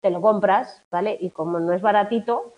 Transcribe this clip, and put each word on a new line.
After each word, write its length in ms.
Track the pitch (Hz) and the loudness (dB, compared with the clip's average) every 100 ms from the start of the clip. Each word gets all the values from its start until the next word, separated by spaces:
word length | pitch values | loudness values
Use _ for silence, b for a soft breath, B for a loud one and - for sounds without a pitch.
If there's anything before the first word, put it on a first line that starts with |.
Te 80 | 196 | 0
lo 100 | 175 | 2
compras, 640 | 208 208 202 202 254 - _ | 2 4 2 2 0 -14 _
¿vale? 260 | 175 208 208 | -4 -4 -4
Y 120 | 180 | -8
como 320 | - 160 170 | -6 -4 -2
no 100 | 170 | 0
es 100 | 180 | 0
baratito 760 | 214 208 202 226 220 240 480 | 2 2 2 -2 -2 -4 -6